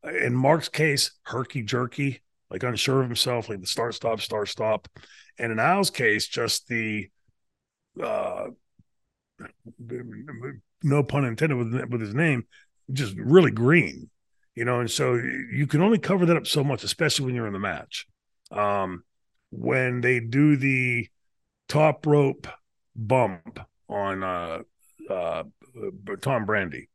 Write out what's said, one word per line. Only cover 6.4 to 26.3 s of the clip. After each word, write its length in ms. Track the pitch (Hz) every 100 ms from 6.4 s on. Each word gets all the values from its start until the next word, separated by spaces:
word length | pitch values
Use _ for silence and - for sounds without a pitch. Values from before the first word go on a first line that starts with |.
| 117 - _
the, 420 | 120 110 107 - _ _ _ _ _ _ _ _ -
uh, 460 | - - 92 - - - _ _ _ _ _ _ _ _ - _ 113 - 117 123 120 107 139 117 127 135 _ _
no 200 | 151 147
pun 220 | 139 143 135
intended 320 | 113 156 131
with, 320 | 117 120 117
with 120 | 120
his 120 | 107
name, 320 | 113 165 131 104 - _ _ -
just 240 | 135 123 95
really 340 | - 170 156
green, 580 | 107 120 170 98 69 - _ _ _ _ -
you 100 | 117
know? 160 | 123
And 100 | 120
so 220 | - 131
you 540 | 120 120 127 - - 143
can 140 | 151
only 180 | 190 226
cover 260 | - 196 170
that 120 | 170
up 100 | -
so 160 | 156
much, 200 | 143 123
especially 420 | 104 - 160 - 131
when 100 | 123
you're 120 | 110
in 60 |
the 60 | 98
match. 460 | 101 78 - - - _ _ _ -
Um, 520 | - 104 101 95 87 _ _ _ _ _
when 500 | - 120 131 127 123
they 180 | 123 123
do 380 | 113 127 151 143
the 500 | 135 131 127 120 117 _ _ _ _ _ _
top 360 | 147 156 147 156
rope 420 | 147 139 - - - _ _ _ -
bump 640 | 107 127 113 90 - - 92 _ _
on, 360 | 104 98 95
uh, 360 | 95 90 85 82 - _ _ _ -
uh, 340 | 95 85 80 82 _ - 120 101 95 98 -
Tom 240 | -